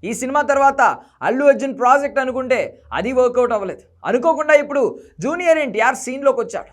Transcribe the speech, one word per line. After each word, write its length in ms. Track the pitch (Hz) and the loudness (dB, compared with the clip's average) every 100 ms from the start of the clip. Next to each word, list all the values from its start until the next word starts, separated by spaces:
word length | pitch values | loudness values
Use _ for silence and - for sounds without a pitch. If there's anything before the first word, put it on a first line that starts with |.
| - | -8
ఈ 20 | 208 | -6
సినిమా 200 | 254 285 285 | -2 -2 0
తర్వాత 320 | 277 277 277 233 131 - _ 143 | 2 2 4 0 0 -10 _ -4
అల్లు 180 | 247 285 | 2 4
అర్జున్ 240 | 247 269 220 | 4 0 -2
ప్రాజెక్ట్ 400 | 240 277 277 269 | 2 2 2 -2
అనుకుంటే 360 | 262 254 254 240 143 - _ 123 | -2 -4 -2 -2 -2 -8 _ -6
అది 140 | 202 254 | -2 0
వర్కౌట్ 360 | 247 247 240 220 | 2 2 0 0
అవ్వలేదు. 260 | 190 160 _ _ - | -4 -10 _ _ -4
అనుకోకుండా 460 | 233 302 294 302 302 | 0 0 0 2 2
ఇప్పుడు 200 | 285 285 233 - - - | 2 -2 -2 -4 -20 -8
జూనియర్ 360 | 180 339 349 320 | -6 -2 2 2
ఎన్టీఆర్ 340 | 285 202 226 247 | 0 0 0 -2
సీన్లోకి 380 | - 262 277 240 | -6 -2 -2 -2
వచ్చాడు. 280 | 226 - - | -4 -8 -12